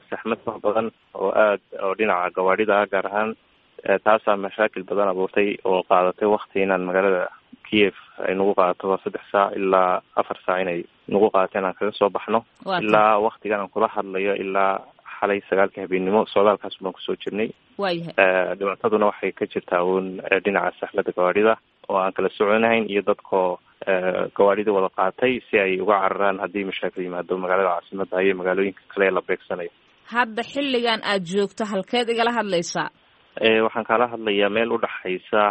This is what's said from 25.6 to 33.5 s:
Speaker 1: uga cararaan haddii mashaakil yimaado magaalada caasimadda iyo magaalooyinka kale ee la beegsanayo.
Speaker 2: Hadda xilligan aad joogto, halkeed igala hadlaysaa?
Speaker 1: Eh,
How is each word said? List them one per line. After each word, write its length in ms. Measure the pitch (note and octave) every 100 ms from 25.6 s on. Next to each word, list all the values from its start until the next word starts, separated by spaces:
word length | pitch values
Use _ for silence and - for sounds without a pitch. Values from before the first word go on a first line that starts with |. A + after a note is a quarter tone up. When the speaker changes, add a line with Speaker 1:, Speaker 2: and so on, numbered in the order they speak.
| F#2+ F#2
Speaker 1:
uga 140 | F#2+ G2+
cararaan 380 | F#2+ F#2+ G2 F#2+
haddii 260 | F#2+ G2+
mashaakil 380 | F#2+ - F#2 -
yimaado 340 | F2+ F2+ E2+ F#2
magaalada 320 | F2+ F#2 F#2+
caasimadda 540 | F2 - G2 F#2+ F#2
iyo 100 | F#2+
magaalooyinka 460 | F#2 F#2 F#2 G2 - -
kale 160 | G2+ G2
ee 40 |
la 100 | F#2
beegsanayo. 480 | - F2+ - F2+ F2 _ _ _ -
Speaker 2:
Hadda 340 | A#3 A#3 G#3+
xilligan 580 | A#3 C#4 C#4+ B3 A#3 A3
aad 200 | - G3+
joogto, 420 | E3+ G3 G3 -
halkeed 440 | G#3+ G3+ F#3 A#3+ A3+
igala 220 | A#3 A#3
hadlaysaa? 560 | A#3+ G#3 F3 E3+ F3 D3 _ _ _ _ -
Speaker 1:
Eh, 200 | A2+